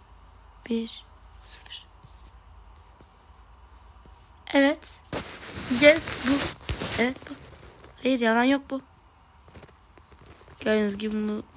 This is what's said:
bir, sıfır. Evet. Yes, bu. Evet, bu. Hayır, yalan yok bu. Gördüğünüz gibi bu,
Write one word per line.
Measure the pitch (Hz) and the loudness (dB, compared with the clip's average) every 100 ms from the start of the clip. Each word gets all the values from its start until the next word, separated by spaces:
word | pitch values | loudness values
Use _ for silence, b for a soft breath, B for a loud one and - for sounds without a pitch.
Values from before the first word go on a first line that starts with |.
| - - - - - - - | -20 -20 -20 -20 -20 -20 -6
bir, | 226 226 - - - - - | -4 -4 -12 -20 -20 -20 -18
sıfır. | - - - - - - - - - - - - - - - - - - - - - - - - - - - - - - - | -12 -12 -12 -20 -20 -20 -20 -20 -20 -20 -20 -20 -20 -20 -20 -20 -20 -20 -20 -20 -20 -20 -20 -20 -20 -20 -20 -20 -20 -18 0
Evet. | 285 277 311 - - - - - - - - - 240 | 4 4 2 -8 -20 -10 -10 -8 -14 -12 -10 -4 6
Yes, | 294 - - - 247 | 6 6 2 -4 0
bu. | 277 - - - - - - | 0 0 -6 -8 -6 -4 0
Evet, | 240 262 - | 0 -2 -12
bu. | 285 - - - - - - | -18 -18 -20 -20 -20 -20 -4
Hayır, | 254 262 | 0 2
yalan | 226 226 | 2 4
yok | 247 277 277 | 4 2 0
bu. | 269 - - - _ - - - - - - - - - - - - - - | -10 -10 -20 -20 _ -20 -20 -20 -20 -20 -20 -20 -20 -20 -20 -20 -20 -20 -6
Gördüğünüz | 220 214 208 202 | 0 2 0 -2
gibi | 214 214 214 | -4 -4 -4
bu, | 214 - | -6 -10